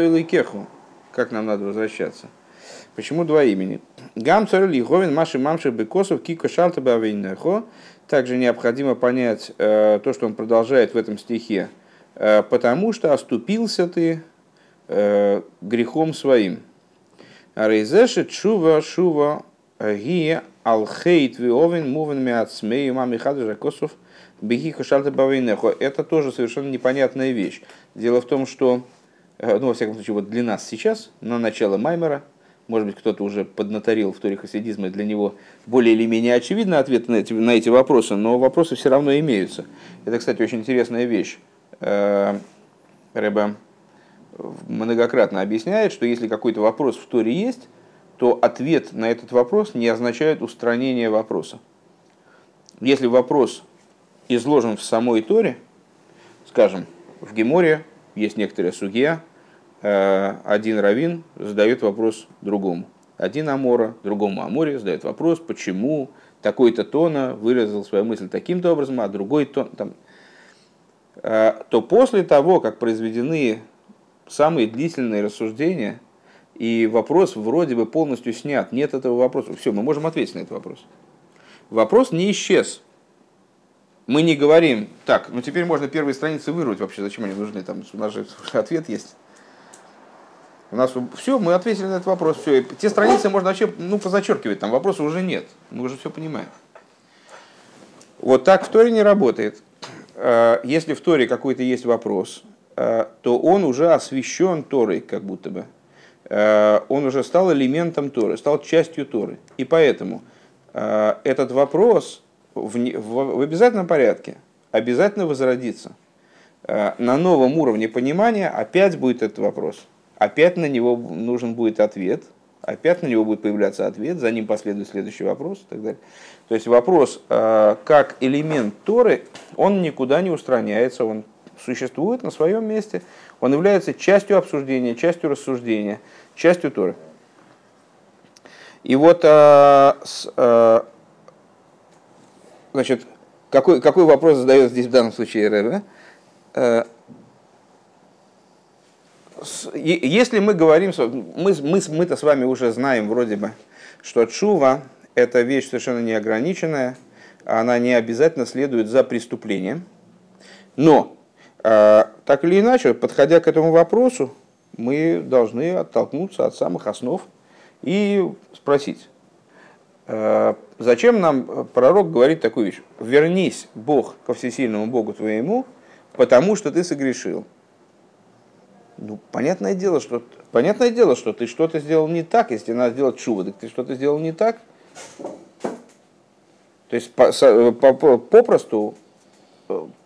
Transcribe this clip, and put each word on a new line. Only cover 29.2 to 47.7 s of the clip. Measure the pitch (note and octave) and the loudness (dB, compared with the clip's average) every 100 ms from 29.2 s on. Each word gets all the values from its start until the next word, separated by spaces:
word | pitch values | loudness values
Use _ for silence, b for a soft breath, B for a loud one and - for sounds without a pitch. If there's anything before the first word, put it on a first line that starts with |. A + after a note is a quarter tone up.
| b - | b -8
э, | A#2 G#2 | -2 0
ну, | C3 | 0
во | |
всяком | A2+ A2 | -2 -4
случае, | A2+ G#2 | -6 -6
вот | G#2 G2 | -6 -4
для | A2+ | -4
нас | A#2 G2 - | -4 -6 -8
сейчас, | A2+ A3 G#3+ - _ | -6 -4 -4 -10 _
на | A2 A#2 | -8 -4
начало | A2+ - G#2 G2 | -4 -2 -2 0
Маймера, | C#3+ E3+ D#3+ C#3+ - _ b b - | -2 -2 -4 -4 -10 _ b b -6
может | A2+ G#2 | -4 -4
быть, | G2+ | -4
кто-то | A2+ G2 | -6 -4
уже | G2+ G2+ | -6 -6
поднаторил | F#2+ - G#2 G#2+ A2+ A2 G2 | -8 -8 -8 -6 -2 -2 -2
в | - | -4
Торе | G#2 G2 | -6 -6
хасидизма, | G2+ G#2+ A2+ G2+ F#2 | -8 -10 -8 -8 -8
и | |
для | G2 | -6
него | G#2 G#2 G2+ - B B A2 | -6 -4 -4 -6 B B -2
более | B2 A#2 | 2 4
или | A2+ A#2 | 2 2
менее | A2+ A#2+ | 0 2
очевидны | A#2+ - G#3 G3 | 0 0 -2 0
ответы | D#3 C3+ A#2+ - | 0 0 -2 0
на | A2+ | -2
эти, | - | -2
на | A2+ A#2 | 0 2
эти | A#2 A2+ | 2 4
вопросы, | B2 C3 B2+ - | 4 4 2 2
но | G2+ A2 B2 | -2 0 2
вопросы | C3 D#3+ E3 B2+ | 2 2 0 -2
всё | C#3 | 2
равно | C3+ C#3+ C#3+ | 2 4 0
имеются. | D#3 G#2 F2 - - B B B | 0 -2 -2 -8 -16 B B B
Это, | G#2+ A#2+ | -6 -4
кстати, | C3 A2+ | -4 -2
очень | G#2+ A#2 | -2 -4
интересная | A2 B2 A2+ A#2+ B2 | -2 -2 -2 -2 -2
вещь. | A2 G#2+ - _ _ _ - | -2 -4 -10 _ _ _ -10
Э, | - G2+ G2+ G2+ G2+ G2+ b b _ _ _ _ _ | -4 -2 0 0 0 -4 b b _ _ _ _ _
Ребе | A2+ G#2+ G#2 G#2 G#2 _ _ _ b b b _ - - - - | -4 -2 0 -2 -4 _ _ _ b b b _ -18 -16 -16 -10
многократно | A#2 A2+ A#2 A#2 C3 G2+ F#2+ | -6 -2 0 2 2 0 0
объясняет, | G2+ A2 - G#3+ G#3 | -4 -4 -2 0 -2
что | - | -2
если | A#2+ A#2 A2+ | -4 -2 -4
какой-то | A2 A#2+ G#2+ | -4 -2 0
вопрос | A2 A2+ C3+ - | 0 0 -2 -4
в | - | -4
Торе | A#2+ A2 | -2 0
есть, | D#3 A#3+ A#3+ - | -2 -4 -6 -16